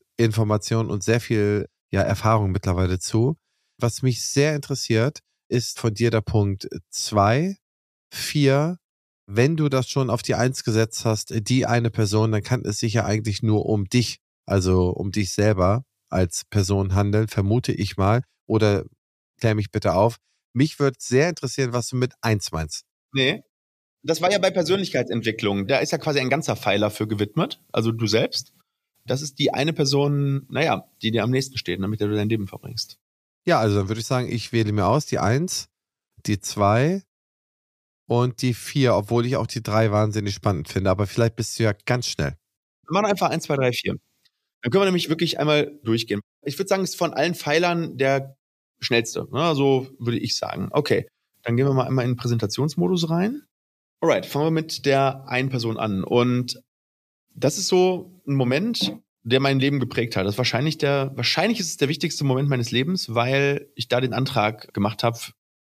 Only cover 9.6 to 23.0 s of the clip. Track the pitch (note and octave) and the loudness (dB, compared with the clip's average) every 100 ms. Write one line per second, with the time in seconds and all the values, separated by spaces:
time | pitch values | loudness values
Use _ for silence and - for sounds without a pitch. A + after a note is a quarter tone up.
9.6 | D3 C3 A#2+ C#3 C3 G#2 - A2 B2 C3+ | 2 0 0 0 0 0 0 0 0 0
10.6 | - A2 A2 - A#2 G#2+ - A2+ G#2 B2+ | 0 2 2 0 -2 -2 -2 -4 0 2
11.6 | A#2 A#2 A#2 A2 G#2 G#2+ A2 G#2+ - B2+ | 2 2 0 0 0 2 2 0 -2 -2
12.6 | - G#2+ A#2 A2 G2+ G#2+ G#2+ G2 A2 G#2+ | -2 -4 -2 0 0 -2 -2 -2 2 2
13.6 | - G#2+ G2 B2 A2 - _ _ - G2 | 2 -2 0 0 0 -6 _ _ -2 0
14.6 | F#2 F#2 F2+ - G2 G#2 F#2 - G#2 G2 | 4 2 2 -2 -4 -4 -4 0 2 4
15.6 | F2+ A2+ - _ - F#2 F2+ - - G2+ | 2 2 -4 _ -4 0 0 -2 -4 0
16.6 | F#2 G2 F#2+ F#2 G2+ G#2 A2 - G2 A#2+ | 2 0 2 0 2 0 0 0 0 0
17.6 | C3 - G2+ - G2 A#2 - _ - A2 | 0 -2 -2 0 2 2 -2 _ -2 2
18.6 | G#2+ G2+ - _ _ _ _ - A2+ G#2+ | 4 2 -2 _ _ _ _ -2 0 0
19.6 | G2+ G#2+ G2+ F2 A2+ A#2 _ _ _ A#2+ | -2 -2 0 4 2 0 _ _ _ 0
20.6 | D#3 - C#3+ B2+ - B2+ E3 E3 C3 - | 0 0 -2 -2 0 2 2 0 -6 -2
21.6 | B2+ A#2+ - B2+ B2+ _ A#2 G#2+ - D#2+ | -2 -2 -2 -2 -2 _ 0 0 -2 -6
22.6 | D#2 - - _ | -6 -8 -16 _